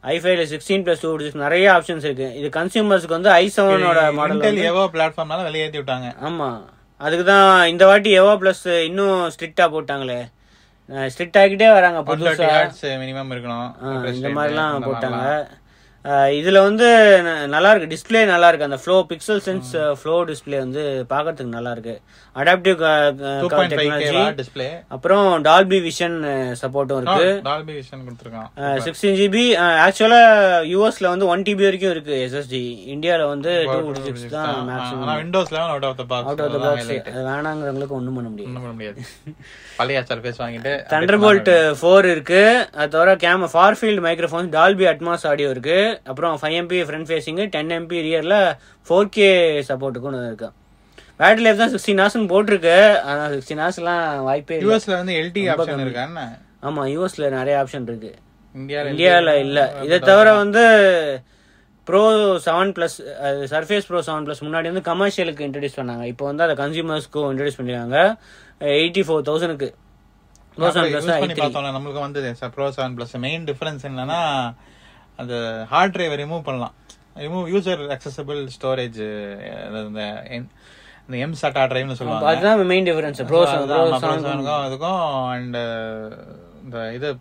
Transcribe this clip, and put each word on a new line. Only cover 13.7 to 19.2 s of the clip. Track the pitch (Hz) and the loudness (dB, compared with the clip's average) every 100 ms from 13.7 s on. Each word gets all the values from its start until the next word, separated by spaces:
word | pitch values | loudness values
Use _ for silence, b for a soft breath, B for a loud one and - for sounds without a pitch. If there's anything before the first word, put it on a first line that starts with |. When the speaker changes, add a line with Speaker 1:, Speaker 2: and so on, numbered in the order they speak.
Speaker 1:
ஆ, | - 135 | -10 -8
Speaker 2:
refresh | 131 127 127 | -6 -6 -6
Speaker 1:
இந்த | 135 | -6
Speaker 2:
rate | 143 | -4
Speaker 1:
மாதிரிலாம் | 147 151 156 | -2 -2 -2
Speaker 2:
இந்த | 143 127 | -4 -6
Speaker 1:
போட்டாங்க. | 117 127 117 | -6 -6 -4
Speaker 2:
மாதிரிலாம். | 131 151 143 - b b b b 143 | -4 -4 -6 -16 b b b b -2
Speaker 1:
அஹ், | 139 139 | 2 2
இதுல | 147 170 196 | 2 4 6
வந்து | 196 220 240 233 214 190 | 6 6 6 8 10 8
ந-, | 170 160 143 | 4 -4 -2
நல்லா | 151 190 | 2 6
இருக்கு, | 214 160 | 4 2
Display | 160 - 226 214 | -10 -2 2 4
நல்லா | 175 170 | 6 6
இருக்கு. | 160 147 | 4 -2
அந்த | 135 | -6
flow, | - 185 | 2 2
pixel | 180 165 | 2 -8